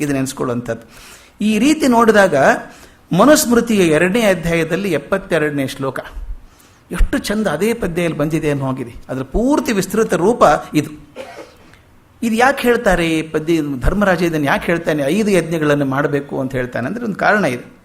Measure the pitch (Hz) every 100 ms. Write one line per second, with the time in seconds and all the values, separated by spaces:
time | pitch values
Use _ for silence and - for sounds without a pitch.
0 | 147 139 131 - 139 120 117 117 - -
1 | - - - - 208 214 262 311 277 233
2 | 226 214 190 143 147 - - - - -
3 | - 170 247 302 226 240 233 214 175 151
4 | 180 220 214 175 165 165 156 180 202 147
5 | - 196 190 165 151 147 135 - 135 127
6 | - - - - - _ - _ - 180
7 | - 285 - 208 202 151 208 233 202 165
8 | 170 147 180 156 151 143 135 131 117 -
9 | - 131 131 190 247 294 - 208 185 214
10 | 220 170 185 233 175 156 - 156 - -
11 | - - - - - - - - _ _
12 | _ - 233 220 254 277 247 233 233 175
13 | 165 160 156 156 156 165 147 135 127 190
14 | 202 175 175 156 139 202 - 170 165 151
15 | 139 190 214 190 160 165 147 143 139 135
16 | 147 143 143 143 131 131 123 120 123 214
17 | 240 180 160 208 170 123 - -